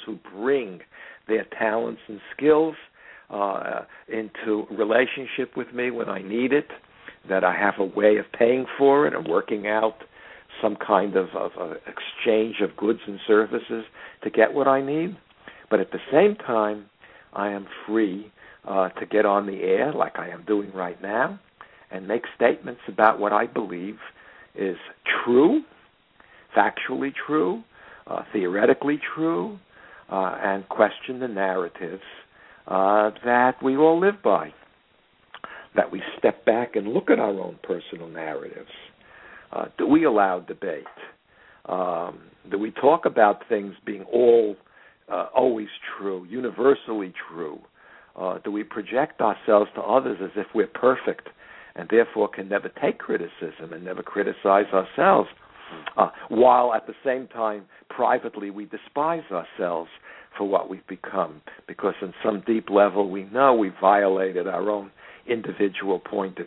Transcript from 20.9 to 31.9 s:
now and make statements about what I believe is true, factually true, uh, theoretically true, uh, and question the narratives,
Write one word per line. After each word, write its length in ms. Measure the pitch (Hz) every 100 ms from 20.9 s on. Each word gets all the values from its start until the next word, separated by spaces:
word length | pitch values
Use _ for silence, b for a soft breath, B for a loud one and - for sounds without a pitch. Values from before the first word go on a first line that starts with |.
| 87
now 360 | 95 110 160 202 _ _ B B B
and 180 | 95 95
make 140 | 117 -
statements 460 | - 120 151 - 120 -
about 300 | 95 110 110
what 160 | 104
I 120 | 104 117
believe 520 | 131 98 90 95 113 - _ B B B
is 220 | 98 98 85 - - - -
true, 380 | - 120 165 302 - _ _ _ _ _ b b b 110
factually 560 | 104 - - 131 139 135 -
true, 360 | 151 175 220 - B B B -
uh, 160 | 87 -
theoretically 640 | 107 90 98 113 131 139 147 -
true, 440 | 156 160 170 202 196 _ B B B B
uh, 280 | 95 92 -
and 240 | 104 98 95
question 500 | - 104 - - 127
the 80 | 127
narratives, 760 | 101 95 92 87 - 85